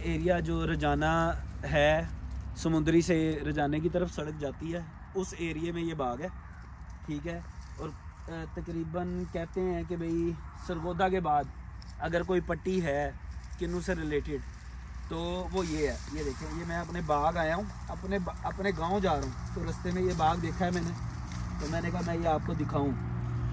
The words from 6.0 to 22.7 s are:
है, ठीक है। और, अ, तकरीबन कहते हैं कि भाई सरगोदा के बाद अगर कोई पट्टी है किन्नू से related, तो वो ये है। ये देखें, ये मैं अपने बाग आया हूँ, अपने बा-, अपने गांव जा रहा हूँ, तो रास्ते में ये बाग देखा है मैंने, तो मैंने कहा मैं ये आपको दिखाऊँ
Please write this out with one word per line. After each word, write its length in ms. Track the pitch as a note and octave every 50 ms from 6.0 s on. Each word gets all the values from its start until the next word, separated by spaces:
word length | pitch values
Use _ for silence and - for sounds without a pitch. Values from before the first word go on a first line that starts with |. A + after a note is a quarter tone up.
| C3 B2 A#2+ B2+
है, 80 | D#3+ F#3 - - - - - - - - - - - - - - - -
ठीक 180 | D3+ D3 D3
है। 180 | F3 E3+ E3+ E3+ - - - - - - -
और, 80 | D3+ D#3+
अ, 680 | C#3+ - - - - - - - D#3+ E3 D#3+ D3+ - F3+
तकरीबन 680 | D#3+ F3 E3+ E3 E3 D#3+ D#3 F3+ F3 F3+ F3+ F3+ F3+ E3+ -
कहते 280 | E3+ E3+ E3+ - F#3+
हैं 240 | F#3 F#3 E3+ E3+ E3
कि 100 | D#3+ F3
भाई 400 | E3+ E3 E3 E3 E3+ E3+ E3+ E3 D3+ - - - - - -
सरगोदा 420 | F3+ E3 D#3 F3+ F3 E3+ G3 F#3
के 100 | F#3 F#3
बाद 280 | F3+ D3+ D3 C#3+ - - - - - - - - - - - -
अगर 220 | D3 E3 E3+ E3+ D#3+
कोई 180 | F#3 F#3 F3
पट्टी 380 | E3+ - E3+ E3 - F#3 F#3+ F#3+
है 340 | E3+ D3+ C#3 C#3+ C#3+ C#3 - - - - - - - - - -
किन्नू 220 | E3+ E3+ F3 F3+
से 120 | E3 F#3+ F#3
related, 480 | E3 D#3+ D3+ D3 C#3+ C3+ D3+ D3 C3 - - - - - - - - - - - - - -
तो 400 | D#3+ E3 E3+ F3 F3 F3+ F#3 E3
वो 120 | F3 F#3+ F3+
ये 240 | E3 D3+ D#3 D3 C3+
है। 100 | A#2+ A#2 - - C#3+ D3
ये 60 | D3+
देखें, 360 | C#3+ B2+ - D#3 D#3 D3+ E3
ये 60 | E3+
मैं 120 | E3 E3+ E3+
अपने 240 | F3 E3 E3+ F3
बाग 360 | E3 D3+ D3 D3 D3+ D#3+ E3+ F3
आया 180 | D#3+ D#3 E3
हूँ, 120 | F#3 G#3+ G3 - - - -
अपने 300 | E3+ E3 - F#3 G3 G3+
बा-, 260 | F3+ E3 E3 - -
अपने 260 | E3+ - G3 F#3+ G3+
गांव 280 | F#3+ D#3 D#3+ E3+ F#3+ G#3
जा 140 | F#3+ F3+ D#3
रहा 120 | C#3+ C3+
हूँ, 300 | C3+ A#2+ - - - -
तो 100 | F3+ E3
रास्ते 260 | E3 E3 - - F3+
में 100 | F3+ F#3
ये 120 | F#3 F3+ F3
बाग 260 | E3 D#3+ D#3 E3+ F3
देखा 260 | E3 E3 E3 - F3+
है 60 | F3
मैंने, 200 | F3+ F3 E3+ E3+ - - - - - - - - - - - - - -
तो 100 | D3+ C#3+
मैंने 200 | E3 E3+ E3+ F3
कहा 100 | F3 F3
मैं 160 | E3+ E3+ E3+ E3
ये 100 | E3+ E3
आपको 260 | D#3 D3+ - - E3+
दिखाऊँ 420 | - D3+ C#3